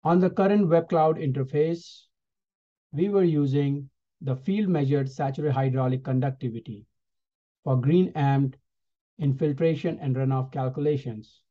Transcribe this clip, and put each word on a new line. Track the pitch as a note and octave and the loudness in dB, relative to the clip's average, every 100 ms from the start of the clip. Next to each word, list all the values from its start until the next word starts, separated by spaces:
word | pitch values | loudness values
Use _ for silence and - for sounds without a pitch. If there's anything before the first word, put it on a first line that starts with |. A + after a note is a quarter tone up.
On | D#3 F3+ | 2 2
the | F#3 | 2
current | - G3 G#3 F#3+ | 2 2 4 4
wep | E3 E3 | 2 2
Cloud | E3+ D#3+ D#3+ | 2 2 2
interface, | D3+ C3 C3 D3 D#3+ E3+ - - _ _ _ _ _ _ _ _ _ | -2 -4 -2 0 0 -2 -8 -20 _ _ _ _ _ _ _ _ _
we | C#3+ G3 | -2 0
were | G3+ | 4
using | F3 D3+ C#3+ C#3 C#3+ C#3+ C#3 _ _ _ | 4 4 2 2 0 -2 -6 _ _ _
the | C#3 C3 | -6 -4
field | - G3+ G3+ | -2 -2 0
measured | E3 C#3 C#3+ C3 | 0 2 0 -2
saturated | - C#3 C3+ D3+ | -4 -4 -2 -2
hydraulic | C3 C3+ C3 B2+ B2+ | 0 0 0 0 -2
conductivity | C3 B2+ C#3 C3 C3 A2+ - G#2 G#2+ _ _ _ _ _ _ _ | -2 -2 -2 -4 -8 -8 -12 -14 -16 _ _ _ _ _ _ _
for | - B2+ | -2 0
green | C3 F3 F#3 | 2 2 2
amped | D#3+ C#3 C#3 C#3 - _ _ _ _ _ - | 0 0 2 0 -4 _ _ _ _ _ -4
infiltration | C#3+ C3 D#3 C#3+ E3 D3+ F3 - | -2 0 -2 0 0 0 -4 -4
and | C#3 B2+ | -4 -2
runoff | C3+ C3+ C3 | 0 -2 -4
calculations. | C#3 C3 C3 D3 C#3+ C3+ A2 - _ _ | -6 -6 -2 -2 -2 -4 -12 -14 _ _